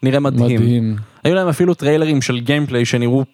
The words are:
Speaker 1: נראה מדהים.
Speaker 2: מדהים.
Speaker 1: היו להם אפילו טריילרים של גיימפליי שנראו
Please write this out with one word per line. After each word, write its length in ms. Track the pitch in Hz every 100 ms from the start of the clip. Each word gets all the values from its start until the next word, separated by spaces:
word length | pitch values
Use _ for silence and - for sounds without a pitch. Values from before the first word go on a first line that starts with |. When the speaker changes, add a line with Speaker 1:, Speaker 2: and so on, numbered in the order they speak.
Speaker 1:
נראה 160 | 131 135
מדהים. 420 | 143 131 120 117
Speaker 2:
מדהים. 340 | 120 120 113 107 107 -
Speaker 1:
היו 120 | 147 185
להם 120 | 180
אפילו 260 | 151 180
טריילרים 480 | 170 143 151 156 147
של 180 | 123 127
גיימפליי 460 | 120 147 147 123 120
שנראו 400 | 127 120 131 131